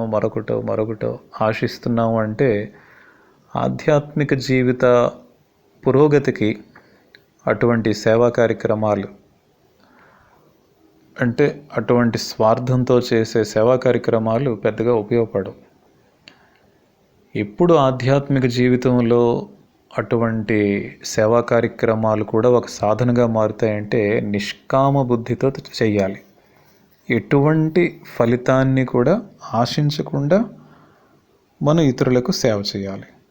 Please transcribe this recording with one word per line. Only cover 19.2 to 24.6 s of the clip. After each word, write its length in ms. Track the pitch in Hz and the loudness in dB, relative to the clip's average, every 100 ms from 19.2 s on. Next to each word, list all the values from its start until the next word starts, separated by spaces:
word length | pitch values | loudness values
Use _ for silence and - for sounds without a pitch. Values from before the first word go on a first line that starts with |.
| 120 123 104 - _ _ _ | 2 0 -6 -16 _ _ _
అటువంటి 680 | - 113 117 117 113 107 107 104 101 - - | -8 -2 -2 0 -2 0 0 2 -2 -6 -12
సేవా 340 | - - 107 117 | -6 0 2 2
కార్యక్రమాలు 840 | 117 117 113 - 113 110 110 107 | 2 0 0 -2 -2 0 0 0
కూడా 240 | 104 113 123 | 0 0 2
ఒక 160 | 120 - | 2 0
సాధనగా 560 | - 104 107 123 120 117 | -2 0 0 0 2 2
మారుతాయంటే 760 | 113 110 - 113 104 107 127 101 117 | 0 -2 0 -2 -2 -4 -2 0 0
నిష్కామ 840 | 107 101 101 - | -2 -4 -6 -10